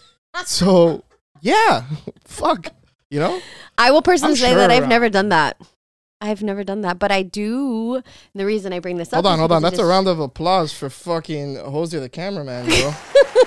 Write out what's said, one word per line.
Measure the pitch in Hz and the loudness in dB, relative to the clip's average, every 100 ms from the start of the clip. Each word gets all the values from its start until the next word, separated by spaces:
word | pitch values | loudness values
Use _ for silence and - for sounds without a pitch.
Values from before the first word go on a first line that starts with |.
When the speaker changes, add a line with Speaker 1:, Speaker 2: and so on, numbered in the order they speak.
| _ _ _ - | _ _ _ -12
Speaker 1:
So, | - - 180 185 170 - - _ _ _ | -6 0 4 6 4 2 -10 _ _ _
yeah. | 185 427 453 123 127 151 | 0 2 4 2 -2 -12
<laughs> | - - | -12 -18
Fuck. | _ - - 214 - _ _ _ - | _ -4 -2 -2 -6 _ _ _ -8
You | 143 | -4
know? | 175 370 - - - - | -2 -4 -10 -20 -12 0
Speaker 2:
I | 240 | 4
will | 302 | 4
personally | 349 349 302 | 4 2 2
Speaker 1:
I'm | 269 | 2
Speaker 2:
say | 247 | 4
that | 254 - | 4 6
Speaker 1:
sure, | 247 | 4
Speaker 2:
I've | |
Speaker 1:
uh, | 254 | 4
Speaker 2:
never | 233 233 | 2 2
done | 196 202 | 0 2
that. | 165 143 - - _ _ _ _ - | 2 2 -4 -18 _ _ _ _ -12
I've | 208 208 | -8 -6
never | 208 196 | -6 -6
done | 196 202 | -6 -6
that, | 190 180 | -4 -2
but | 202 | 0
I | 196 | -2
do. | 185 208 208 247 277 226 226 262 - - _ 196 | -2 -6 -6 -4 -4 -4 -4 -6 -8 -20 _ -6
The | 196 | -4
reason | 220 190 | -4 -4
I | 180 | -8
bring | 180 175 | -6 -8
this | 170 | -4
up | 247 | -2
Speaker 1:
Hold | 190 | 0
on, | |
Speaker 2:
is | 160 | 2
Speaker 1:
hold | 165 | 2
on. | 165 | 2
Speaker 2:
because | 165 | 2
it | 180 | 0
Speaker 1:
That's | |
a | |
Speaker 2:
just | 175 | 2
Speaker 1:
round | 185 190 | 2 2
of | 165 | -2
applause | 139 - 165 185 156 | -4 -6 -2 0 -2
for | - 139 | -6 -12
fucking | - 170 165 160 147 143 131 | -12 -6 -6 -6 -10 -8 -10
Jose | 98 147 170 160 | -8 -6 -6 -8
the | 127 | -10
cameraman, | 165 190 196 139 123 123 | -10 -10 -10 -10 -8 -2
bro. | - 285 151 - 554 - 480 | 0 0 -6 0 2 4 4